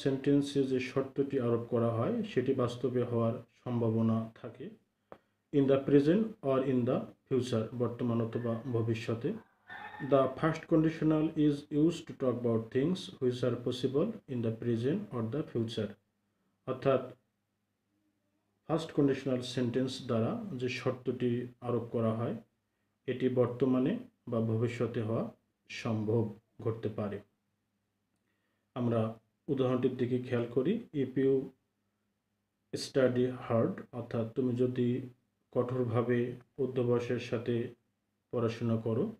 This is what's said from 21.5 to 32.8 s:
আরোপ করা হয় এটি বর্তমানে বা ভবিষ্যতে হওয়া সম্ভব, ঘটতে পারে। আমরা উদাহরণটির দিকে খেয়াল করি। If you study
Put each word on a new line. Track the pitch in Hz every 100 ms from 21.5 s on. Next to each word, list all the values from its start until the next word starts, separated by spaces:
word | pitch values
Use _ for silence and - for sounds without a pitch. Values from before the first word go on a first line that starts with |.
| - 120
আরোপ | 120 117
করা | 120 113 113
হয় | 127 226 - _ _ _ _ _ -
এটি | 123 127 127
বর্তমানে | 117 - 131 127 139 226 - _ -
বা | 117 113
ভবিষ্যতে | 110 117 - 117 123 107
হওয়া | 120 226 - _ _ _ -
সম্ভব, | 120 107 104 117 107 - _ _
ঘটতে | 110 110 104 110
পারে। | 104 98 - _ _ _ _ _ _ _ _ _ _ _ _ _ _ 127
আমরা | 120 117 110 - _ _ -
উদাহরণটির | 131 127 123 127 127
দিকে | 120 123 -
খেয়াল | 120 117 135
করি। | 139 226 - 147
If | 127 139
you | 135 135 185 _ _ _ _ _ _ _ _ _ _ _ _
study | -